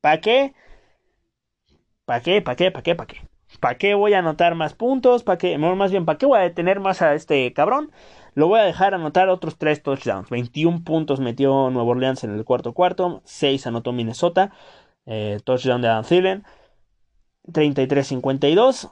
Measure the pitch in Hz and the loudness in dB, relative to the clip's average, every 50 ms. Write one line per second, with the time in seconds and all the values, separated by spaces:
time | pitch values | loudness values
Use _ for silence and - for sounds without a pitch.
0 | - 147 156 160 - 208 240 269 277 277 _ _ _ - - _ _ _ _ _ | 2 2 0 2 2 2 2 2 2 0 _ _ _ -20 -20 _ _ _ _ _
1 | _ _ _ _ _ _ _ _ _ _ _ _ _ _ _ _ _ _ _ _ | _ _ _ _ _ _ _ _ _ _ _ _ _ _ _ _ _ _ _ _
2 | _ - 123 117 117 165 190 208 196 - 123 - 180 185 185 139 - 165 165 165 | _ -6 -6 -4 0 0 0 0 0 -2 -2 -2 -2 -2 -2 -2 -4 -4 -4 -4
3 | - - - - - - _ _ _ _ - - - 123 123 - - 202 202 202 | -6 -16 -18 -20 -20 -20 _ _ _ _ -10 -4 -2 -2 -2 0 0 0 2 2
4 | 202 214 208 190 175 160 151 - 175 170 170 165 160 147 - _ 226 247 269 262 | 2 4 2 2 2 0 0 2 2 2 2 0 -4 -6 -4 _ -2 -2 -2 2
5 | 240 254 247 240 - - 185 170 - 180 165 147 151 170 185 190 202 190 190 196 | 4 4 2 4 2 -2 -2 0 0 -2 0 0 0 0 0 0 0 0 0 0
6 | 165 165 208 - 262 285 262 214 185 175 170 175 170 180 196 196 190 190 185 - | 0 -2 -2 0 2 4 4 4 4 2 -2 -2 0 0 0 0 0 -4 0 2
7 | 180 156 143 147 - - 156 139 127 123 - - 147 196 247 285 311 - _ - | 2 2 2 0 0 0 0 0 0 0 0 0 0 2 0 -2 -4 -8 _ -20
8 | - - - - - - _ 139 151 170 208 226 208 226 208 - 190 196 196 180 | -20 -20 -20 -20 -20 -8 _ 2 2 4 4 4 4 2 2 2 0 0 0 -2
9 | 160 151 - 180 185 190 185 180 - 165 - _ 151 151 151 147 _ 143 135 135 | -6 -2 2 2 4 4 2 0 -2 -12 -8 _ -2 -2 -2 -2 _ -6 -6 -4
10 | - 123 98 98 104 - 123 120 123 117 _ 151 156 170 175 165 170 - 160 160 | -4 -6 -6 -6 -6 -8 -6 -6 -6 -6 _ 0 0 0 0 -2 -4 -2 -2 -2
11 | 156 - 139 131 135 117 117 - 139 135 135 135 135 127 127 123 117 117 123 127 | 0 -2 -2 -2 -2 -6 -2 0 2 2 4 2 2 0 0 0 0 0 0 0
12 | 127 131 131 127 - 110 104 104 110 - 123 123 - 117 117 - 180 180 180 - | 0 -2 -2 -4 -6 -8 -8 -8 -2 -2 -2 -2 -2 -8 0 0 0 0 2 -2
13 | 180 175 147 - _ - - - 156 139 135 135 - 123 117 117 113 123 123 123 | -4 -4 -4 -10 _ -20 -8 -4 -2 -2 -2 -2 -4 -6 -8 -6 -6 -6 -6 -4
14 | 117 113 113 - 170 175 170 185 190 202 _ _ - - - _ _ _ _ _ | -6 -6 -4 -2 -2 0 2 0 0 0 _ _ -20 -20 -20 _ _ _ _ _
15 | _ - 113 107 107 104 104 101 _ - 127 127 - 131 123 123 120 117 113 110 | _ -10 -8 -6 -6 -6 -6 -6 _ -2 -2 -2 0 0 0 0 2 0 0 0
16 | 110 - 170 180 185 190 190 202 - - - _ _ _ _ _ _ _ _ _ | 0 2 2 2 2 0 -2 -4 -10 -20 -20 _ _ _ _ _ _ _ _ _
17 | _ _ _ _ _ _ _ _ _ - 165 156 151 147 139 143 131 131 143 139 | _ _ _ _ _ _ _ _ _ -6 -2 0 0 0 0 0 -2 0 0 -2
18 | 135 - 143 127 123 135 135 139 143 143 160 196 233 262 254 - - - | -2 -2 -6 -4 -4 -4 -2 0 2 2 4 4 4 2 2 -2 -12 -18